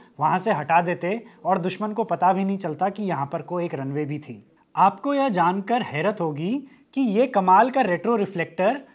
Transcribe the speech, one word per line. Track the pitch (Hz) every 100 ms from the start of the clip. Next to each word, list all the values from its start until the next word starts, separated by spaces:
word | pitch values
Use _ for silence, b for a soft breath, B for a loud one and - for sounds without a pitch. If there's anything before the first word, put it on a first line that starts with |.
| B B
वहाँ | 151 180
से | 220
हटा | 156 147 170
देते | 175 156 170 226 - B
और | 170 185
दुश्मन | 180 185 208
को | 214
पता | 226 170 180
भी | 190
नहीं | 196 196
चलता | 175 143 196
कि | 196
यहाँ | 196 143 139
पर | 165
कोई | 143 180
एक | 170
रनवे | 147 135 143
भी | 147 147
थी। | 139 107 - _ b 151
आपको | 190 196 285
यह | 285 269
जानकर | 180 170 190 190 233
हैरत | - 139 185 208
होगी | 165 143 175 277 - B B
कि | 269
ये | 254 202 262
कमाल | 202 185 185 254
का | 262
रेट्रो | 214 170 220 233
रिफ्लेक्टर | 196 170 160 - 190 277 -